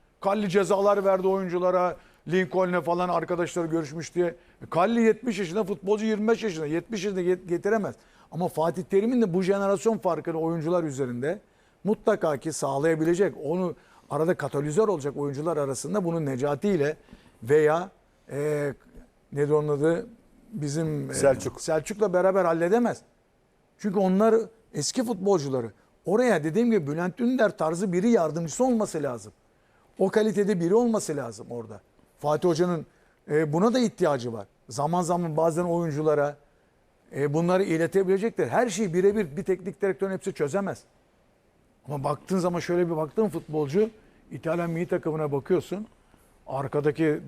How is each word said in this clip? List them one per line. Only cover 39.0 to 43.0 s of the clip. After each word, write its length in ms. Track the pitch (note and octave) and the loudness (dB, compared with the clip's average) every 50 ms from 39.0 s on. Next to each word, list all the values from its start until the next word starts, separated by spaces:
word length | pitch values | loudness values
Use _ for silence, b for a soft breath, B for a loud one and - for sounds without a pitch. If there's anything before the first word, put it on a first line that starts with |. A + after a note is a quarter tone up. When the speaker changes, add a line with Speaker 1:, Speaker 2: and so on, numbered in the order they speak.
| F#3 G3+ G3+ A3 G3 C3+ C#3+ | 2 4 2 2 -4 -4 -6
Speaker 1:
bir 80 | F3+ F3+ | -8 -4
teknik 380 | F#3+ F#3 F#3 E3+ G3+ - - | -4 -4 -4 -4 -10 -6 -4
direktörün 300 | G3+ F#3+ F#3 - G3 F#3+ | -2 -2 -2 -2 -4 -4
hepsi 200 | F#3+ F3+ - G3 | -4 -6 -6 -8
çözemez. 500 | - - D3+ C#3 D3+ G3 G3 F3 A#2+ - - _ _ _ _ _ _ _ _ _ _ _ _ _ _ _ _ _ _ _ - C3+ | -4 -4 -4 -2 -2 -2 -2 -4 -6 -8 -12 _ _ _ _ _ _ _ _ _ _ _ _ _ _ _ _ _ _ _ -12 -10
Ama 160 | D3 C#3 C3 | -8 -4 -2
baktığın 340 | C#3+ D3 - - - F#3 F#3 | -2 -2 -2 -4 -2 0 0
zaman 220 | E3+ F3+ F3 E3+ | 0 0 -2 -2
şöyle 300 | - - F3 F3 F3+ E3 | -2 0 2 2 2 0
bir 60 | E3+ | 0
baktığın 320 | D#3 | -2